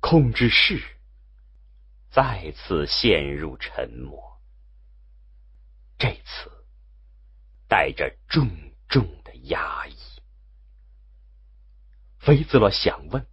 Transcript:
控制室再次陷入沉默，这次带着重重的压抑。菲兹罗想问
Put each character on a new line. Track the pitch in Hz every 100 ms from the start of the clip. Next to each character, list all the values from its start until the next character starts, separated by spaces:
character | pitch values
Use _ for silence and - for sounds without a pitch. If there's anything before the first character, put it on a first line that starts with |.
控 | - 165 127
制 | 110 120
室 | - - 180 - - - - - - - - - - - - -
再 | - 131 104 80
次 | 73 - 85 73
陷 | - 120 85 71 71
入 | 78 64
沉 | - - 62
默， | 57 65 71 - - - - - - - - - - - - - - - - - -
这 | 120 -
次 | - - - - - - - - - - - - - - -
带 | 104 69
着 | 67 67 - -
重 | 160 127 82 73 - -
重 | 139 95 -
的 | - - -
压 | 82 78 - -
抑。 | - - - - - - - - - - - - - - - - - - - - - - -
菲 | - 143
兹 | 156 131
罗 | 104
想 | - - - 76
问 | 151 117